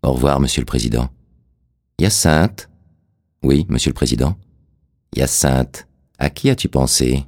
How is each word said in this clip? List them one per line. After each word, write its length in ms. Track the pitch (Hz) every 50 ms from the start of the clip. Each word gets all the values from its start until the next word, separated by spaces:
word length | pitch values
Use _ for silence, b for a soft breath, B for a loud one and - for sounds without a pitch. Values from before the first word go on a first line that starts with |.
| -
Au 100 | 67 67
revoir, 280 | 62 64 71 69 69
Monsieur 220 | 69 65 - - 62
le 40 |
Président. 440 | - - 64 57 58 55 58 62 65 - _ _ _ _ _ _ _ _ _ _ _ _ _ _ _ _ -
Hyacinthe ? 720 | - 101 - - - 82 78 78 82 - - - - _ _ _ _ _ _ _ _ _ _ _ _ _ _ _ -
Oui, 240 | - 69 73 80 -
Monsieur 220 | - 64 - -
le 40 | -
Président. 440 | - - 64 - 58 64 69 95 - - _ _ _ _ _ _ _ _ _ _ _ _ _ -
Hyacinthe, 720 | - 65 67 - - - 69 65 65 65 - - - - _ _ _ _ _ _ _
à 120 | 69 73
qui 180 | - - - 135
as-tu 220 | 131 - - -
pensé ? 560 | - 65 65 62 - - 65 62 64 67 67